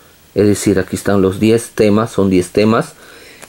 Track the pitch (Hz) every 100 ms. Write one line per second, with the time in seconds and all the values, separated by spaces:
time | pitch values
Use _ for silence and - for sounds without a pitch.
0 | _ _ _ - 104 98 - 95 92 95
1 | - 101 95 98 107 117 - - 107 104
2 | 117 - 98 92 87 - 107 120 165 -
3 | - - - -